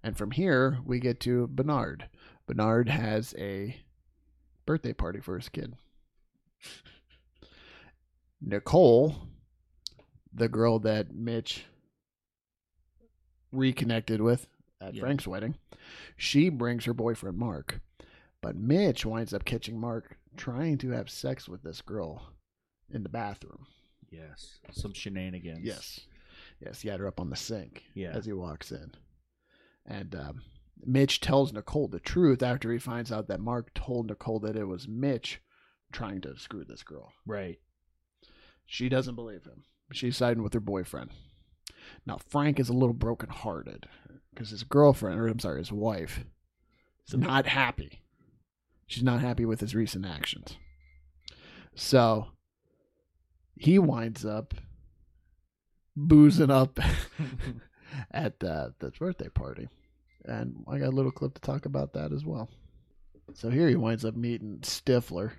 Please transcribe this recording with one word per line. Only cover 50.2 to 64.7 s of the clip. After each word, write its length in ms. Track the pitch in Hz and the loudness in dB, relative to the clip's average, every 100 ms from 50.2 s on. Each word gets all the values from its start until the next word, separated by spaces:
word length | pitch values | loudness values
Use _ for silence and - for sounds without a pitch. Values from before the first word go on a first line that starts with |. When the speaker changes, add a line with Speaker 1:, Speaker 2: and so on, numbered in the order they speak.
| - - - - - - - - - _ - - - - - | -6 -6 -12 -18 -20 -20 -20 -20 -20 _ -20 -20 -20 -20 -20
Speaker 1:
So 580 | - - 135 117 110 110 - _ _ _ _ _ _ _ _ _ _ _ | -10 4 6 8 4 -2 -14 _ _ _ _ _ _ _ _ _ _ _
he 240 | - 151 190 | 2 8 8
winds 460 | 165 120 113 110 | 8 2 -4 -6
up 300 | 107 107 - - - - - _ _ _ _ _ _ _ _ _ _ - | -6 -6 -6 -10 -12 -20 -20 _ _ _ _ _ _ _ _ _ _ -2
boozing 540 | 147 151 151 151 143 | 10 12 12 10 6
up 280 | 131 131 - - - - - 143 131 | 6 6 4 2 2 -2 -6 -8 -4
<laughs> 680 | - 120 - _ - 143 120 | -6 -8 -14 _ -14 -12 -8
at, 320 | - 147 - | -4 -4 -4
uh, 280 | 90 78 62 - | -4 -2 -6 -6
the 100 | 69 | -10
birthday 380 | - 175 175 - | -6 -6 -6 -4
party. 400 | - 65 - 123 _ _ _ _ _ - | -4 -4 -10 -12 _ _ _ _ _ -8
And 380 | 113 120 120 - | -6 -6 -8 -6
I 120 | 139 | -2
got 100 | 139 | 0
a 80 | 131 | 2
little 160 | 131 | 0
clip 220 | - 135 | 0 -6
to 60 | - | -6
talk 240 | - 139 143 | -6 -4 -2
about 260 | 135 - | -4 -2
that 180 | - 151 | -4 -4
as 120 | 147 | -6
well. 240 | 156 143 110 - - - _ _ - - - | -6 -8 -8 -14 -20 -20 _ _ -20 -20 -20
So 160 | - 117 | -10 -2
here 180 | 127 165 | 4 4
he 80 | 107 | 4
winds 280 | 110 113 110 | 2 -2 -4
up 100 | 113 | -4
meeting 420 | 120 117 107 98 | -4 -4 -6 -10
Stifler. 720 | - | -8